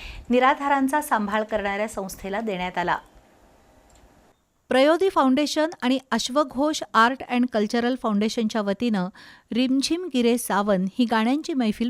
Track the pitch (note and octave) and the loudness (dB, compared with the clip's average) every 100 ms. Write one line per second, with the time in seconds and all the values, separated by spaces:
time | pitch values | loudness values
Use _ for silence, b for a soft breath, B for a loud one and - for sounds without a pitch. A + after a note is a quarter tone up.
0 | B B B B3 B3+ C#4 C#4+ C#4 C4+ D4 | B B B 2 4 2 0 0 2 0
1 | D4 A#3 G3+ G#3+ G#3+ G#3+ G3+ G3 G#3+ G#3 | 0 -2 0 -2 -2 -4 -4 -4 -6 -6
2 | F#3+ - F#3+ G3 A3 F#3 F3+ F3+ F3 D#3 | -10 -10 -8 -6 -4 -4 -4 -4 -2 -2
3 | - - _ _ _ _ _ _ _ _ | -6 -20 _ _ _ _ _ _ _ _
4 | _ _ _ _ _ _ - B3+ C#4+ E4 | _ _ _ _ _ _ -2 4 4 4
5 | F#4+ E4+ C4+ C4 D4 D#4 D#4 - B3 C4 | 2 2 2 2 0 0 -2 -2 -2 -2
6 | - A#3 - C4 D4 B3+ D4+ D4+ - A3 | -2 -4 -2 -2 -2 0 -2 -2 -2 2
7 | A#3 C4 - B3 B3 A3 G#3 A#3+ A#3+ C4 | 2 2 -4 -2 0 0 0 0 -2 -2
8 | A3+ G3+ G#3+ A#3+ A3 A3+ G3+ G3 A#3+ G#3 | -2 0 0 0 -2 -2 -2 -2 0 0
9 | F3+ B B B B A3+ B3+ C4+ C4 E4 | -2 B B B B -2 2 0 0 -2
10 | F4+ B3+ A#3 A#3 - G3 G#3 F#3+ F#3+ - | -2 0 2 2 0 0 2 2 0 0
11 | A#3 A3+ A3 C#4+ D#4 C#4+ A3 - | 0 2 2 0 -2 -2 0 0